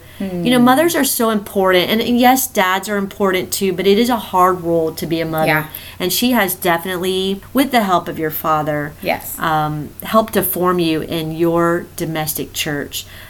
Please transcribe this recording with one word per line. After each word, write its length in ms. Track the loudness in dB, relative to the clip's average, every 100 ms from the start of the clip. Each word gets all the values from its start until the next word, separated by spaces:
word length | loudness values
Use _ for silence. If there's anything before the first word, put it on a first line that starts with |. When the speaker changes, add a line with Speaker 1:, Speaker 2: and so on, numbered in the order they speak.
| -14 -10
Speaker 1:
You 300 | -8 -2 2
know, 80 | 4
Speaker 2:
Hmm. 80 | 6
Speaker 1:
mothers 300 | 6 4 2
are 80 |
so 260 | 0 0 0
important. 600 | 0 -2 0 4 4 2
And, 100 | 0
and 180 | 0 4
yes, 280 | 4 4 0
dads 420 | 0 0 0 -2
are 80 | -2
important 560 | -4 0 0 0 -2
too, 180 | -2 -2
but 140 | 0 4
it 140 | 4
is 100 | 4
a 60 | 0
hard 440 | 0 4 4 2
role 300 | 0 0 0
to 120 | -2 -4
be 160 | -2
a 40 | -2
mother. 180 | 0 2
Speaker 2:
Yeah. 220 | 0 -2 -10 -14 -6
Speaker 1:
And 120 | -4
she 200 | 0 2
has 240 | 2 0 0
definitely, 840 | 0 0 -2 -4 -2 -2 -2 -4 -2
with 160 | 0 2
the 140 | 2
help 240 | 2 0 0
of 100 | -4
your 140 | -4
father, 600 | -4 0 0 0 -4 -6 -8
Speaker 2:
Yes. 340 | -4 -4 -6 -6
Speaker 1:
um, 520 | -2 0 0 -4 -8 -12
helped 320 | -2 0 0
to 80 | 0
form 380 | -2 0 0 2
you 220 | 2 0
in 300 | -2 -4 -4
your 520 | -2 0 2 2 0 -4 -8
domestic 560 | -6 -4 -4 -6 -8
church. 540 | -8 -6 -6 -6 -10 -14 -16 -12